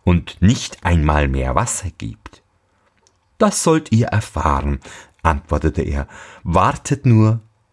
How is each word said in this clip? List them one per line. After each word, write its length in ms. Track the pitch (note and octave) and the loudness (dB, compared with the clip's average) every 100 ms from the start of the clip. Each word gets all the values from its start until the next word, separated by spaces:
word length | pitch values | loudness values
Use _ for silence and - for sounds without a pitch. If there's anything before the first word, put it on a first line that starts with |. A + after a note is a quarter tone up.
und 380 | - F2 - - | 0 0 -2 0
nicht 420 | F2+ - - - | 2 2 -4 -6
einmal 440 | F2 E2+ D2+ D2+ C#2+ | 0 2 2 2 0
mehr 260 | C2+ C2 | -2 -2
Wasser 360 | C#2 A#2+ - F#2 - | -2 -2 -6 -10 -12
gibt.“ 440 | G#2+ G#2+ - - _ _ _ _ _ _ _ _ _ - | -14 -14 -20 -20 _ _ _ _ _ _ _ _ _ 0
„Das 240 | G#2+ - | 0 2
sollt 300 | - D#3+ D#3 | 2 0 2
ihr 160 | A2 A#2 | 2 2
erfahren“, 720 | A2 - - D#2 C#2 C#2+ C#2 - - - _ | -2 -4 -4 -2 -2 -2 -6 -8 -20 -20 _
antwortete 600 | E2 D2 - D2 D#2+ - | -2 -2 -2 -2 0 -2
er, 240 | C#2+ C#2+ C#2 - - - | -4 -6 -8 -14 -20 -12
„wartet 640 | - E2+ G#2 D3 - C3+ B2+ | -2 2 2 -2 -4 -2 2
nur, 360 | A2 G#2+ A2+ - _ _ | 4 4 0 -6 _ _